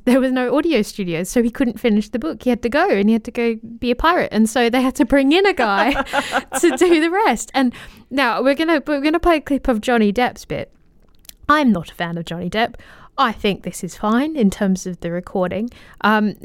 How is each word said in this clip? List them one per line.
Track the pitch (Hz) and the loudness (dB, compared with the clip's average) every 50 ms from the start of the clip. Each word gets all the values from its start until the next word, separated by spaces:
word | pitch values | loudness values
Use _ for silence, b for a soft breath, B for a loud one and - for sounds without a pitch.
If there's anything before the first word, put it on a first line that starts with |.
| - | 2
there | 254 247 269 | 2 4 4
was | 254 262 | 4 2
no | 254 262 247 240 - 294 | 0 -2 -2 0 0 0
audio | 330 339 311 214 | 2 2 2 0
studio, | 208 - - - 196 175 165 156 185 | 0 -2 -4 -6 -6 -4 -4 -4 -4
so | - - 247 233 | -2 0 0 0
he | 240 | 0
couldn't | - - 269 240 - - | 0 -2 -2 -2 -2 -2
finish | - 240 208 214 208 - | 0 0 2 2 0 -2
the | - 226 | -6 -6
book. | 262 330 - - | -6 -6 -8 -4
He | - 254 | -2 -2
had | 240 233 - | -2 0 -2
to | 240 | -2
go, | 247 294 349 330 | 0 0 2 2
and | 254 196 202 214 | 2 2 2 2
he | 226 | 2
had | 226 220 | 0 -2
to | 240 | -6
go | - 240 233 233 226 220 - 226 233 233 | -6 -4 -2 -2 -4 -4 -8 -14 -12 -6
be | - 240 | -2 -2
a | 247 | -2
pirate, | - - 320 359 330 - - | 0 2 2 2 2 0 0
and | - 214 220 214 | 2 2 2 2
so | - 269 240 233 | 2 2 0 2
they | 226 262 | 2 2
had | 247 262 247 | 0 0 0
to | - 262 | 0 0
bring | - 269 285 277 269 | 2 4 2 4 4
in | 311 370 392 | 4 4 4
a | 403 349 | 2 2
guy | - 240 214 196 196 208 247 285 | 2 0 0 2 2 0 0 0
<laughs> | 277 269 - - 277 277 - - 262 - - - 269 | -2 -4 -2 -4 -4 -4 -2 -4 -6 -6 -4 -4 0
to | - 339 254 | 2 2 4
do | 254 359 359 339 302 | 4 4 4 4 4
the | 311 339 | 2 0
rest. | 349 392 440 381 240 - - - - | 0 0 2 2 0 0 -4 -4 -2
And | 269 262 247 B B B B B B B _ | 0 0 0 B B B B B B B _
now | 247 269 269 240 208 175 | -4 -2 0 0 0 0
we're | 240 269 277 | 2 2 2
gonna, | - 320 330 330 285 - | 2 2 2 0 0 0
we're | 302 302 277 | -2 -2 0
gonna | 269 311 311 339 | 0 0 0 2
play | - 349 330 302 | 2 2 2 2
a | |
clip | - - 285 254 - 269 | 0 -2 -2 -2 0 0
of | 247 214 | -2 0
Johnny | - 254 240 233 214 202 | 0 0 2 2 2 2
Depp's | 190 240 247 - - - - | 2 0 -2 -2 -4 -8 -12
bit. | - 160 - - - _ _ _ _ _ _ _ _ _ _ _ - - _ - - | -10 -10 -10 -10 -12 _ _ _ _ _ _ _ _ _ _ _ -20 -20 _ 0 2
I'm | 294 311 294 247 | 2 4 4 2
not | 202 175 156 - | 2 0 -2 -8
a | - | -8
fan | - 175 170 170 170 | -8 -8 -6 -6 -8
of | 165 | -8
Johnny | - 170 170 180 180 | -8 -8 -8 -6 -4
Depp. | - 214 233 - - B B B B B B B B - | -2 0 -2 -2 -4 B B B B B B B B 0
I | 269 233 | 0 0
think | - - - 208 190 - - | 0 0 -2 -2 -2 -2 -6
this | 185 - - | -10 -10 -8
is | - 170 - | -10 -10 -8
fine | - - 208 220 240 285 311 320 | -6 -2 0 0 0 0 -2 -2
in | 285 220 190 | 0 0 0
terms | - - 208 190 190 180 - | 2 0 0 0 0 -2 -4
of | 185 175 - | -8 -10 -8
the | - 170 | -8 -8
recording, | 170 180 180 - - 196 180 180 185 185 226 240 B B B B B B | -6 -8 -8 -6 -4 -2 -2 -2 -2 -4 -6 -8 B B B B B B
um, | - 208 220 214 214 208 - - | 0 2 2 2 2 0 -2 -4